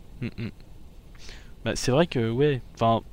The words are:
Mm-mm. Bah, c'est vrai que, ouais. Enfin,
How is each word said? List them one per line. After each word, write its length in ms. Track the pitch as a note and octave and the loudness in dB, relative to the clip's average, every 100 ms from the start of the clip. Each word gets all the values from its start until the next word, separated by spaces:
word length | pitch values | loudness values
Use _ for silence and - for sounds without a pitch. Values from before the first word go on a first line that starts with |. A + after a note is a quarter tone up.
| - - | -16 -8
Mm-mm. 300 | A#2+ - A2+ - - - - - - - - - - - | -8 -6 -8 -10 -16 -16 -16 -18 -18 -16 -14 -14 -16 -6
Bah, 80 | A2 - | -4 0
c'est 160 | - | 4
vrai 160 | C3+ F3 | 4 4
que, 200 | C3 A2+ | 2 0
ouais. 320 | A#2 D3 C3 - | 4 2 2 -4
Enfin, 280 | - A2+ A2+ - | 2 4 4 2